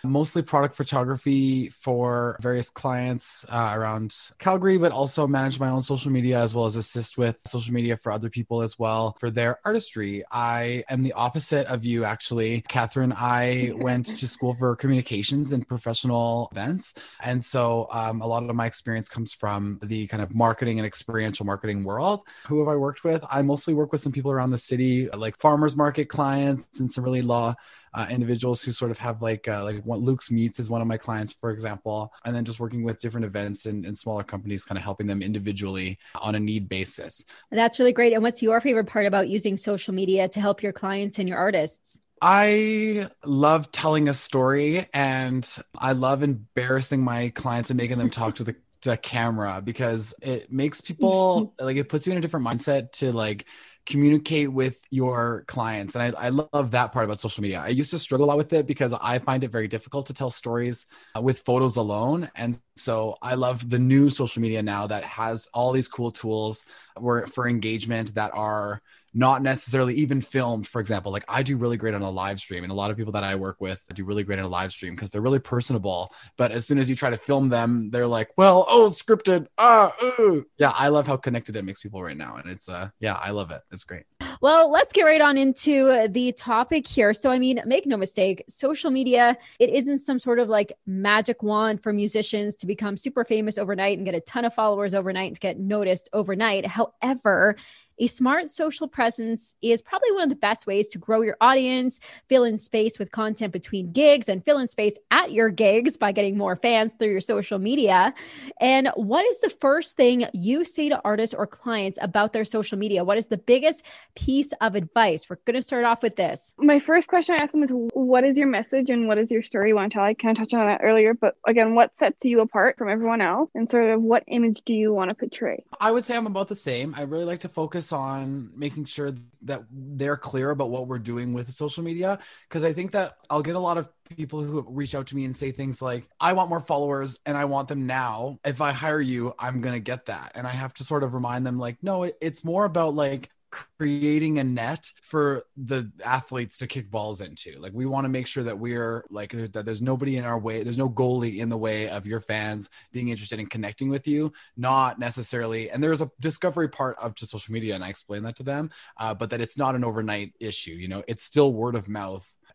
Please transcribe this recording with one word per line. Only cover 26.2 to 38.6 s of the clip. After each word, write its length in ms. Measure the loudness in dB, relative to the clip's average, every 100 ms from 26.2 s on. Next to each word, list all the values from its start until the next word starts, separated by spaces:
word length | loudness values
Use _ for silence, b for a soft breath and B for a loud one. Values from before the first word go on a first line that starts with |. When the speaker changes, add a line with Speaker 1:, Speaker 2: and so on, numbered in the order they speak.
| 0 2 2 0 -4 -6
Speaker 1:
and 100 | -6
some 140 | -4
really 180 | -2 0
law, 340 | 0 2 0 -4 b b b
uh, 140 | -8 -4
individuals 540 | -2 0 0 0 -2
who 80 | -4
sort 200 | -4 -4
of 80 | -4
have 220 | -6 -4
like, 260 | -4 -4 -4
uh, 160 | -6
like 200 | -4 -6
one, 160 | -6 -4
Luke's 320 | 0 -2 0
Meats 280 | 0 0 -2
is 100 | -6
one 120 | -4
of 60 | -2
my 100 | -4
clients, 360 | -6 -6 -6
for 180 | -8 -8
example, 600 | -6 -8 -10 -8 -8 -8 b -8
and 100 | -6
then 100 | -6
just 140 | -6
working 240 | -8 -6
with 160 | -6 -4
different 260 | -6 -6 -6
events 400 | -4 -6 -6 -8
and, 200 | -8 -8
and 120 | -10
smaller 260 | -8 -8
companies, 400 | -6 -10 -8 -8
kinda 180 | -8 -8
helping 260 | -8 -6 -4
them 140 | -4
individually 760 | -4 -4 -4 -6 -6 -6 -6 -8 b -8
on 140 | -4 -2
a 40 |
need 300 | -2 -4 -4
basis. 560 | -6 -6 -8 -12 -14 -18 b b
Speaker 3:
That's 280 | 0 2 4
really 140 | 2
great. 200 | 6 4
And 80 | 4
what's 220 | 2 0
your 180 | 2 2